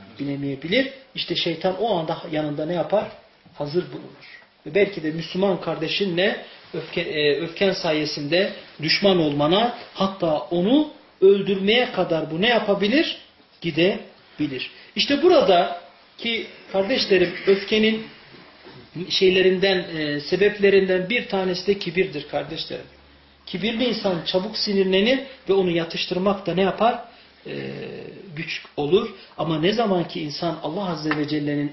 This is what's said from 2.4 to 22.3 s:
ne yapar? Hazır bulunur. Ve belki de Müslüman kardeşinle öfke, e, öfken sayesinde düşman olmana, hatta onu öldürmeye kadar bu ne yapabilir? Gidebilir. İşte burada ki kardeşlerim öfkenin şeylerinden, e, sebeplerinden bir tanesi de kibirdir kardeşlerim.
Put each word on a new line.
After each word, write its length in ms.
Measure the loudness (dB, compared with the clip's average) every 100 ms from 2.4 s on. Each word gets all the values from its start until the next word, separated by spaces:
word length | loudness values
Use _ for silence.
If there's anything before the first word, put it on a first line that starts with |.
| -4 -4 -4
ne 80 |
yapar? 300 | -4 0 0 -2 -8 -20 _ -18 -10
Hazır 340 | -4 -4 -4
bulunur. 500 | -8 -16 -20 -20 -20 _ _ -4
Ve 80 |
belki 280 | 0 0 -2
de 80 | -6
Müslüman 500 | -6 -6 -2 0 0
kardeşinle 840 | -4 -4 -4 -2 -2 0 0 -2 -10 -20 -14
öfke, 260 | -12 -8 -6
e, 400 | -4 0 0 0
öfken 320 | -2 0 0
sayesinde 800 | 0 0 0 -2 -4 -2 0 0 -4 -18 -6
düşman 380 | -2 2 4 4
olmana, 580 | 2 2 2 2 0 -4 -10
hatta 440 | -4 -4 -2 -2 -2
onu 520 | -2 0 4 2 2 -6 -20 4
öldürmeye 720 | 6 6 2 0 2 2 2
kadar 380 | 0 0 0 -2
bu 120 | 0
ne 60 | 2
yapabilir? 680 | 2 2 0 2 2 0 -4 -14 _ _ -10
Gidebilir. 1120 | -4 2 2 0 -8 -20 _ -6 -6 -6 -10 -14 -10 -4
İşte 260 | 0 2
burada 580 | 6 6 6 4 2 -4 -16 -20 _ -8
ki 280 | -4 -4 -6 -14 -6
kardeşlerim 640 | -2 0 0 4 6 6 4 2
öfkenin 600 | 2 4 4 4 2 -4 -18 -20 -20 -20 -20 -20 -20 -14 -10 -4
şeylerinden, 760 | 2 4 6 4 4 2 0 -2 -4
e, 240 | -4 -4
sebeplerinden 880 | -2 2 2 4 4 6 4 2 0
bir 180 | -2 -2
tanesi 380 | -2 -2 -2 0
de 120 | -2
kibirdir 500 | -2 -2 -2 -4
kardeşlerim. 580 | -6